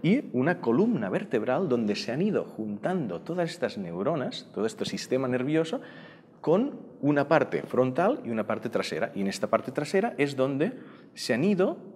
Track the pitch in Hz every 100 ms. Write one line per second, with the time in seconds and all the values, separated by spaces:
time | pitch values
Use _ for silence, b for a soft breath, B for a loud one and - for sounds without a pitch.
0 | 156 247 - 123 139 175 117 117 220 202
1 | 101 143 214 120 110 127 185 120 107 98
2 | - 123 202 143 - - 110 104 156 180
3 | 127 85 85 175 165 - 117 107 90 85
4 | 101 165 127 - - - 110 - - 95
5 | - 131 131 123 127 156 160 262 B B
6 | B B B - - 180 277 - - -
7 | 139 147 143 160 127 - - 110 131 131
8 | 185 294 - 113 104 110 120 107 95 78
9 | 117 98 98 95 104 110 - 127 151 196
10 | 226 - 143 135 131 139 175 - B B
11 | B - - 113 180 190 208 349 -